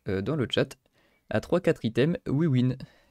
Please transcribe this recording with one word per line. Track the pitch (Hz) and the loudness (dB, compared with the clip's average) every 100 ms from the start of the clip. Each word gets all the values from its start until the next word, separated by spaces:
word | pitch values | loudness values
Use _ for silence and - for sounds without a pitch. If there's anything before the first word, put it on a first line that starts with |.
| - | -6
euh, | 95 | -4
dans | 101 156 | -4 -4
le | 113 | -2
chat. | - - - _ _ _ _ - | 0 -2 -4 _ _ _ _ -6
À | 110 | -4
trois, | - 175 | 0 0
quatre | 175 156 117 | 2 0 0
items, | 117 147 175 - | 0 0 0 -2
we | 135 170 | 0 2
win. | 127 127 131 - _ _ | 2 0 -2 -10 _ _